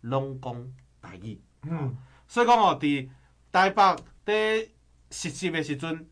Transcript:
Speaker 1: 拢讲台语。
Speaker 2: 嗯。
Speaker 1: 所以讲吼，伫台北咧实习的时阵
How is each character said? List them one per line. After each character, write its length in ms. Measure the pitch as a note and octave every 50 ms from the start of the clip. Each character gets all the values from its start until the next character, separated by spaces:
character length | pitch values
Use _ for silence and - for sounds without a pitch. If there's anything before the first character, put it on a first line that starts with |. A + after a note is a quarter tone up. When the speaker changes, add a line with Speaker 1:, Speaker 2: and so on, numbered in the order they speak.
| -
Speaker 1:
拢 360 | A#2 B2+ C3+ C3+ C3+ C3+ C3 C3
讲 300 | B2+ A#2+ A#2+ A#2+ B2+ C3 - _ _ _ _
台 160 | - E2+ F2+
语。 240 | F#2 F#2 A2+ G#2 F#2+ - _ _ _ -
Speaker 2:
嗯。 340 | D3+ E3+ D#3+ D3 B2+ - - - - - _ _
Speaker 1:
所 180 | _ - A#3+ A#3+
以 20 |
讲 120 | A3+ A#3+ A#3
吼， 160 | G#3+ F#3 D#3
伫 340 | C3+ D3+ D3 C#3+ C#3 C3 C3 - - _ _ _ _ _ _
台 200 | - F#3 F#3+ G3
北 260 | F#3+ G#3 G3+ F#3+ F3 D#3 - - - - _
咧 420 | - G#3 G#3+ G#3+ G#3+ A3 A3 A3 - _ _ _ _ _ _ _ _
实 200 | - - - F3
习 200 | - - F#3 F3+
的 120 | D#3+ D#3+ D#3
时 120 | D3+ D3
阵 320 | C3 D#3+ D#3+ D#3 E3 D#3+ -